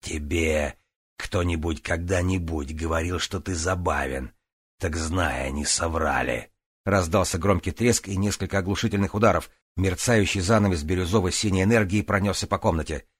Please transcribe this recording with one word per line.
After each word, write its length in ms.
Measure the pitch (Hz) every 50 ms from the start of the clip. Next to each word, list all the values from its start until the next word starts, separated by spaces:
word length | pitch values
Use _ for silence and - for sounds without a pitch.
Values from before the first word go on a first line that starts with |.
Тебе 760 | - - 80 80 76 73 76 85 82 80 78 76 73 71 - _ _ _ _ _ _ _ _
кто-нибудь 640 | _ - - - 101 87 90 87 82 78 82 78 71
когда-нибудь 920 | - - 87 85 85 87 92 90 90 92 92 90 87 80 82 78 73 69 78
говорил, 440 | 78 80 82 80 82 82 87 90 87
что 220 | - - - 92
ты 140 | 85 - 95
забавен? 800 | 85 80 90 92 90 90 82 76 71 71 67 65 67 65 - - _ _ _ _ _ _ _ _ _
Так 180 | - 87 78
знай, 520 | 80 80 80 80 92 87 78 73 69 67 67
они 160 | 69 73 76
соврали! 880 | - - - 85 85 80 82 78 76 67 64 64 62 62 60 - - _ _ _ _ _ _ _
Раздался 540 | - 98 101 90 82 82 104 92 - - 90
громкий 340 | 82 101 101 90 - -
треск 340 | - - 113 120 113 - - -
и 80 | 101
несколько 420 | 92 98 104 101 - 101 90 - 98
оглушительных 560 | 92 90 101 - - 113 101 101 98 92 -
ударов. 360 | 107 104 110 92 85 - - _ _ _ _ _
Мерцающий 640 | - 92 95 90 80 - - 120 110 101 87 - 101
занавес 440 | 92 85 113 110 104 101 92 82 76
бирюзово-синей 800 | 78 90 90 92 82 90 - 90 92 87 - - 107 95 95 95
энергии 380 | 98 117 117 107 92 90 107
пронёсся 440 | 101 - 98 98 92 101 92 - -
по 120 | 87 - 95
комнате. 460 | - 110 90 80 76 - 78 76 - _ _